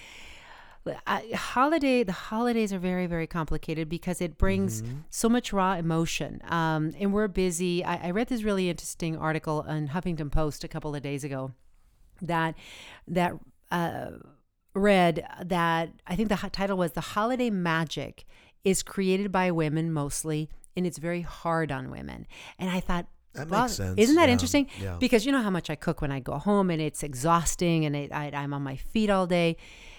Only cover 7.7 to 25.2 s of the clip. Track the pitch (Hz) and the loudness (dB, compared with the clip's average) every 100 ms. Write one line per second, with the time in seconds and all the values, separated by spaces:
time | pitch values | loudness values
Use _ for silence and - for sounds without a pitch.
7.7 | 175 175 175 175 190 240 247 214 196 180 | 0 0 -2 -2 -2 -2 -2 0 0 0
8.7 | 165 - - 165 156 156 156 160 151 - | -2 -8 -6 -4 -2 -2 -2 -2 -4 -2
9.7 | 156 147 175 185 156 147 - 156 - - | -4 -2 -4 -4 -4 0 2 0 -4 -10
10.7 | 160 156 147 139 143 143 135 131 - - | -8 -6 -6 -6 -6 -6 -6 -8 -12 -20
11.7 | _ _ _ - - 170 165 165 160 - | _ _ _ -20 -10 -2 0 0 -4 -14
12.7 | - - - - 170 175 - - _ _ | -20 -20 -18 -4 0 0 -2 -14 _ _
13.7 | 175 170 - - - - _ _ _ _ | -2 -2 -6 -10 -14 -20 _ _ _ _
14.7 | 196 208 196 175 165 - - 180 180 170 | 2 6 8 6 4 -4 -10 -2 2 2
15.7 | 165 165 - - 180 208 196 208 - 196 | 2 -2 -8 -4 -2 0 0 -2 -2 0
16.7 | 190 170 170 - 208 226 254 247 196 170 | 0 0 -2 -4 -2 0 0 0 0 2
17.7 | 160 160 - - - - - - _ 196 | 0 0 -4 -8 -12 -20 -20 -20 _ 0
18.7 | 185 - - 190 190 202 185 185 165 156 | 2 -2 -2 2 2 0 0 2 2 0
19.7 | 160 165 156 143 - 160 156 156 - - | 0 0 -2 -2 -4 -2 -4 -4 -10 -10
20.7 | - 180 - 170 175 160 - 170 165 151 | -4 -4 -4 -4 -4 -6 -6 -2 0 0
21.7 | 135 131 135 69 120 - - - - 185 | -4 -6 -10 -12 -12 -14 -18 -20 -6 -2
22.7 | 180 - 175 - - _ - 156 202 247 | -2 0 -2 -4 -14 _ -12 -2 0 2
23.7 | 190 95 92 233 320 302 247 254 285 269 | 0 0 4 6 8 8 6 4 2 2
24.7 | - 98 90 247 226 | -4 -6 0 4 4